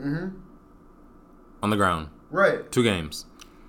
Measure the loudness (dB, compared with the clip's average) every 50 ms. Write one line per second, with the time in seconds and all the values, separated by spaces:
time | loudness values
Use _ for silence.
0 | -6 -4 -4 -4 -6 -8 -10 -12 -16 -20 -20 -20 -20 -20 -20 -20 -20 -20 -20 -20
1 | -20 -20 -20 -20 -20 -20 -20 -20 -20 -20 -12 -6 -2 0 2 2 2 2 2 0
2 | -4 -8 -14 -20 -14 -4 0 2 4 4 2 0 -6 -2 0 2 4 4 2 0
3 | -2 -6 -10 -12 -14 -16 -20 -20 -20 -20 -20 -20 -20